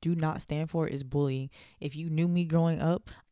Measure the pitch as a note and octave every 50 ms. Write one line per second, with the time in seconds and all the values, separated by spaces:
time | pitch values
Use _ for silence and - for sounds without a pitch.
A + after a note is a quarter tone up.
0 | - E3 F3 E3 D#3+ D#3 D3+ D#3 - - D3 D3+ D#3+ D#3 - E3 D#3 - - C#3
1 | C3+ B2+ C#3+ C#3+ C#3+ C#3 C3 C3 C3+ C3+ - - - - _ - - C#3 C#3 D3+
2 | E3 E3 D#3 D#3+ E3+ F3 F3 F3 F3 D#3 D#3+ E3+ E3 E3 D#3+ - - E3 F3 -
3 | - - - - _ _